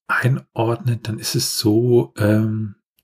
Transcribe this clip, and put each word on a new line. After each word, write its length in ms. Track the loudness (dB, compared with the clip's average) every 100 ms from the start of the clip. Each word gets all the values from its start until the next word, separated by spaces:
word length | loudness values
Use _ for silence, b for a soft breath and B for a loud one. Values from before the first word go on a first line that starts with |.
| -4
einordnet, 1000 | -2 0 -2 -4 -4 -2 -2 -2 -4 -4
dann 100 | -8
ist 180 | -4 -4
es 220 | -4 -2
so, 560 | 2 2 4 2 2 0
ähm, 580 | 2 2 2 -2 -6 -10 _ _